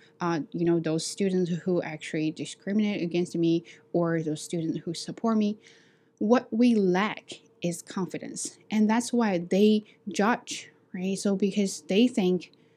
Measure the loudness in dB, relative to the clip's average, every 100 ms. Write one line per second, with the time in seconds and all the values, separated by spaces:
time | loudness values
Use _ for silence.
0 | -18 -6 -2 -2 -4 -2 2 2 0 -2
1 | -4 -2 0 0 0 -2 0 0 -2 -8
2 | -6 -2 -2 -4 -10 -10 -2 0 0 0
3 | -2 -2 -2 0 2 0 -2 -16 _ 0
4 | 0 0 -2 -6 -6 -4 -4 -4 -6 -8
5 | -10 -4 0 2 0 -4 -12 -20 _ _
6 | _ -6 2 2 2 2 4 4 4 2
7 | 0 -4 -14 -20 _ _ -6 -6 -8 -6
8 | -6 -6 -10 -10 -10 -12 -4 0 2 2
9 | 0 0 2 0 0 4 6 4 0 -12
10 | -8 0 0 0 -4 -12 -14 _ _ -6
11 | -4 -2 -2 0 0 0 -2 -4 0 4
12 | 4 4 2 2 -2 _ _